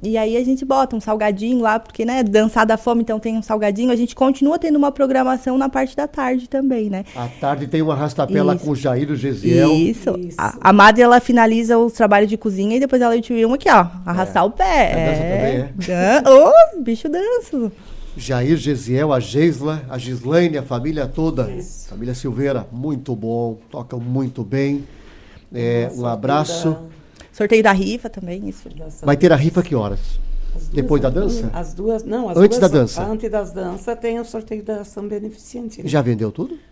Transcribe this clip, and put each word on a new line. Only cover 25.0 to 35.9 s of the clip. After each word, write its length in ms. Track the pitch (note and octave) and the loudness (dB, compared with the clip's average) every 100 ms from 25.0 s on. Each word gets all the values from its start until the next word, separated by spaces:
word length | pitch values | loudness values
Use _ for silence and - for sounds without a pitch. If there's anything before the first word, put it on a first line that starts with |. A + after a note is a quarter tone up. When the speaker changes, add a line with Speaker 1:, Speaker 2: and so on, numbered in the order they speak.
| - - - - - | -20 -20 -20 -20 -14
Speaker 2:
É, 300 | A#2+ A#2+ A#2+ | -6 -2 -2
Speaker 3:
Nossa, 180 | A#2 B2 | -2 -4
Speaker 2:
um 40 | A#2+ | -6
abraço. 600 | A2 C3 D3 D3 - E3 | -4 -2 -2 -2 -4 -4
Speaker 3:
da 80 | D#3 - - - - - | -4 -8 -20 -20 -20 -12
Speaker 1:
Sorteio 300 | - G#3 A3+ | -4 2 4
da 100 | G#3+ | 4
rifa 380 | G3 G3 A#3+ A3+ | 2 0 -6 -10
também, 400 | G3 F3+ F#3+ G3+ | -12 -12 -10 -12
isso. 180 | - - - | -14 -16 -16
Speaker 3:
da 140 | - | -16
São 160 | - C#3+ | -6 -2
Speaker 2:
Vai 100 | C#3+ | 4
ter 140 | F3 | 4
a 40 | C#3+ | 4
rifa 260 | D#3+ F3+ | 2 0
que 140 | F3 C3 | 0 -2
horas? 240 | G2+ - - - - - - - | -2 -4 -2 -2 -2 -4 -4 -4
Speaker 3:
As 80 | |
duas 60 | - | -4
Speaker 2:
Depois 260 | C#3+ C#3 D3 | -2 0 2
da 60 | B2+ | 2
Speaker 3:
da 100 | E3+ | 0
Speaker 2:
dança? 300 | G3+ A#3 A2 | 0 -2 -4
Speaker 3:
As 200 | E3+ E3+ F3 | -6 -8 -6
duas, 280 | G#3+ A3 | -4 -4
não, 240 | G3 A#3 A3 | -4 -6 0
as 100 | E3+ | 4
Speaker 2:
Antes 200 | G3 A#3+ | 6 6
Speaker 3:
duas, 140 | F#3 | 4
Speaker 2:
da 80 | C#3+ | 4
dança? 240 | A2+ E3+ | 2 -2
Speaker 3:
antes 260 | G3+ A3 A3 | -6 -6 -4
das 220 | G#3 G3 | -6 -6
danças 480 | F3+ F3+ F3 A#3+ A#3 | -8 -8 -8 -10 -6
tem 200 | A#3 A#3 | -6 -6
o 60 | A#3 | -8
sorteio 380 | A3+ G#3+ G#3+ | -10 -10 -10
da 180 | G#3 G#3 | -8 -10
ação 260 | G3+ G#3 G#3 | -12 -12 -10
beneficente, 760 | G#3 G#3+ - - B3 A3+ - | -10 -10 -16 -18 -14 -14 -12
né? 40 | |
Speaker 2:
Já 140 | D3 | -4